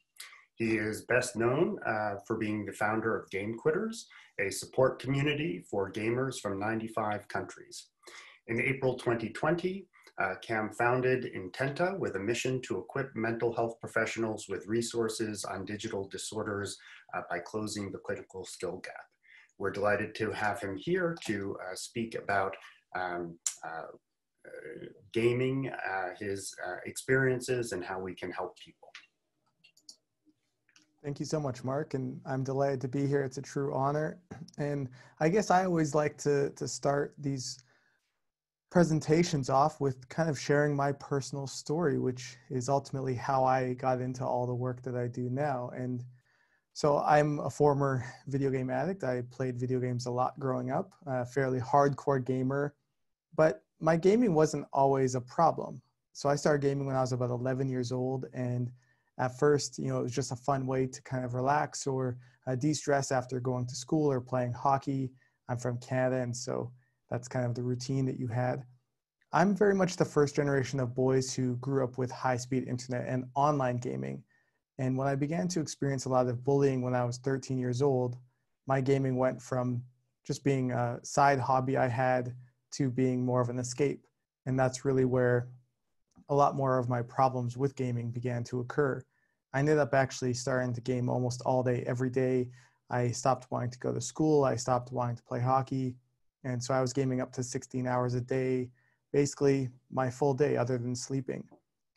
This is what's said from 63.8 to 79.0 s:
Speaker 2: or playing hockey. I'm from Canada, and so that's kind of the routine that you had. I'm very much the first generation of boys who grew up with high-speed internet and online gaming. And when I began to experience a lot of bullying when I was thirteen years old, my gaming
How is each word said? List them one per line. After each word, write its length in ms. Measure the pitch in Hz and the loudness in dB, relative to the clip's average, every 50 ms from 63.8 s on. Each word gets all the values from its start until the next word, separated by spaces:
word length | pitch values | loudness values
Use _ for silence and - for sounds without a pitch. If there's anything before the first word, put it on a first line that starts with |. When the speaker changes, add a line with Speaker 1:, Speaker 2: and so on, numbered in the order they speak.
| - - 165 156 151 143 | -4 -2 0 2 4 2
Speaker 2:
or 120 | 135 123 | 2 0
playing 320 | 123 - 131 127 123 123 113 | -2 -2 -2 0 0 0 -2
hockey. 580 | - - 139 135 135 - 143 135 135 131 127 - _ _ _ _ _ _ - | 0 2 2 2 2 2 0 -2 -2 -2 -4 -8 _ _ _ _ _ _ -6
I'm 80 | 127 120 | -6 -4
from 200 | - 127 120 120 | -2 -2 -4 -4
Canada, 420 | - - 131 131 127 127 127 127 | -4 -2 0 2 2 2 2 0
and 120 | 123 123 117 | 0 -2 -4
so 380 | - - 131 127 123 127 123 - - _ _ _ _ _ - | -6 -6 -4 -4 -4 -4 -6 -10 -16 _ _ _ _ _ -6
that's 180 | 123 123 - - | -6 -6 -6 -4
kind 180 | - 127 123 | -4 -2 -2
of 80 | 120 120 | -2 -2
the 80 | 123 | -2
routine 440 | 123 127 127 123 127 - 135 135 135 | -2 -2 -4 -4 -2 -2 -2 0 0
that 120 | 131 135 - | 0 -2 -4
you 100 | 131 117 | -4 -2
had. 360 | 113 127 123 127 131 135 - - - _ _ _ _ _ _ _ _ _ _ _ - | -2 0 0 0 -2 -4 -6 -12 -20 _ _ _ _ _ _ _ _ _ _ _ 4
I'm 200 | 147 175 202 202 | 4 4 6 4
very 220 | - 214 202 196 | 4 4 4 6
much 220 | 190 185 175 - - | 4 4 2 2 2
the 80 | 160 | 0
first 320 | - - 151 147 139 - - | 2 4 4 4 4 4 2
generation 420 | 143 143 139 135 123 - - 135 | 2 2 2 2 2 0 0 -2
of 160 | 127 120 127 | -2 -2 0
boys 380 | 131 127 131 131 131 127 131 - | 2 2 4 4 4 2 0 0
who 240 | - 131 127 123 123 | 0 0 0 0 -2
grew 260 | 127 139 139 135 131 | -2 0 0 2 0
up 140 | 120 - - | 0 0 -2
with 120 | 127 123 | -4 -4
high-speed 560 | - - - 131 127 120 123 - 135 127 127 123 | -4 -2 0 0 0 0 -2 -2 -2 -2 -2 -2
internet 400 | 127 123 - - 127 123 - 123 | -4 -6 -4 -4 -6 -4 -4 -2
and 160 | 127 127 127 127 - | -4 -4 -4 -4 0
online 440 | 139 139 151 147 139 131 123 123 120 | 2 2 4 4 2 2 0 0 -2
gaming. 440 | 123 131 131 131 135 135 - 139 - _ _ _ _ _ _ _ _ _ _ - | -4 -4 -4 -4 -4 -6 -6 -8 -12 _ _ _ _ _ _ _ _ _ _ -4
And 200 | 131 131 131 131 | -2 0 0 0
when 120 | 135 139 | 0 0
I 60 | 139 | 0
began 340 | 135 147 143 165 175 180 175 | 0 0 -2 0 -2 -2 -2
to 100 | 180 170 | 0 -2
experience 460 | 143 - - - 143 139 135 131 - | -2 -4 -4 -4 -2 -2 -2 -2 0
a 40 | 127 | 2
lot 180 | 131 127 127 123 | 4 4 4 2
of 160 | 120 123 127 | 0 -2 0
bullying 360 | 143 139 139 139 139 131 127 | 2 4 6 6 4 4 2
when 140 | 123 123 123 | 0 0 0
I 80 | 123 123 | 0 0
was 140 | 123 123 127 | 0 -2 -4
thirteen 400 | - 139 135 131 - - 131 127 | -2 -2 -2 -2 -2 -2 -4 -2
years 240 | 123 123 123 123 | 0 0 0 2
old, 360 | 143 143 131 127 123 123 123 - - _ _ _ _ _ _ _ _ 135 | 2 2 2 2 0 -2 -4 -8 -14 _ _ _ _ _ _ _ _ 0
my 120 | 135 135 | 0 2
gaming 380 | 131 135 139 135 | 4 4 4 4